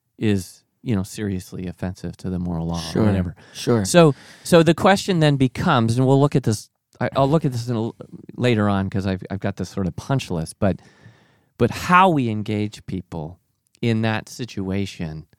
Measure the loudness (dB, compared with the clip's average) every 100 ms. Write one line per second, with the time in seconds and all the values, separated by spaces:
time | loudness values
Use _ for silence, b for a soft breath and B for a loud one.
0 | _ -4 0 0 -2 -14 _ _ -4 -4
1 | -4 -6 -6 -6 -8 -10 -12 -8 -8 -8
2 | -12 -10 -6 -6 -4 -4 -4 -6 -4 0
3 | 2 2 -2 -8 B -6 0 0 4 6
4 | 6 B B B 4 6 6 4 4 2
5 | 2 2 2 2 0 0 0 2 2 2
6 | 4 4 4 2 0 -2 -6 _ _ -8
7 | -4 0 2 2 0 -2 -4 -4 -4 -8
8 | -16 -18 -16 -2 2 4 2 2 0 -2
9 | -4 -4 -6 -6 -6 -6 -8 -4 -6 -6
10 | -4 -4 -4 -6 -6 -2 -2 -2 b b
11 | b b b b b -2 -2 0 4 6
12 | 6 2 0 -4 -4 -2 -4 -6 -10 -10
13 | -8 -10 -10 -14 _ _ _ _ -2 0
14 | 0 -4 -8 -12 -10 -8 -6 -4 -6 -8
15 | -10 -10 -16